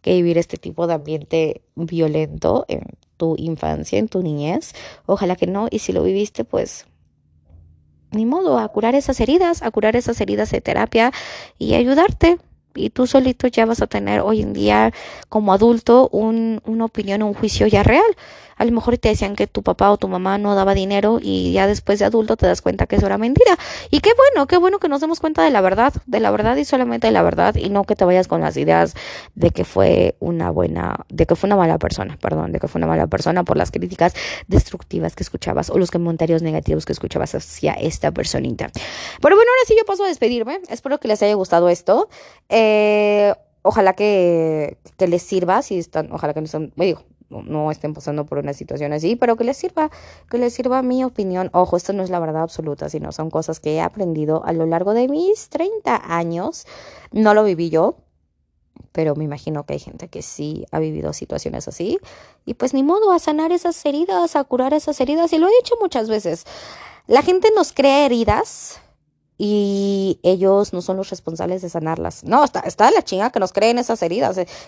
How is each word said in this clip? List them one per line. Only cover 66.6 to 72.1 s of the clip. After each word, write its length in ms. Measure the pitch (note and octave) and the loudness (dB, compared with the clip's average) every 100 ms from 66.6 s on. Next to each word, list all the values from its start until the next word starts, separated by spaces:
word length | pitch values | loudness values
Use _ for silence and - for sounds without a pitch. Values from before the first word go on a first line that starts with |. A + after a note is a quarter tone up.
| - - - - - | -20 -20 -20 -18 2
La 160 | C4+ | 4
gente 280 | F4+ F#4 A4 G#4+ | 4 4 4 4
nos 180 | D#4 | 2
crea 340 | - C#4 C#4 C#4+ | 2 4 4 4
heridas 720 | A#3+ G#3+ G#3 A4 - - - _ _ _ _ _ - | 2 2 0 -2 -10 -16 -18 _ _ _ _ _ -6
y 800 | G#3 G#3 G3+ G3 G3+ G3 G3 - | -2 0 0 0 -2 -2 -2 0
ellos 520 | F3 F#3 F#3+ G3 G3+ | 0 2 4 2 2
no 80 | F3+ | -4
son 160 | F3 F#3+ | -6 -6
los 120 | F#3+ | -8
responsables 520 | F#3 - D#3+ F3+ F#3 | -10 -10 -6 -6 -6
de 80 | F3+ | -6
sanarlas. 560 | D#3+ D#3+ D#3+ E2 | -6 -6 -4 -6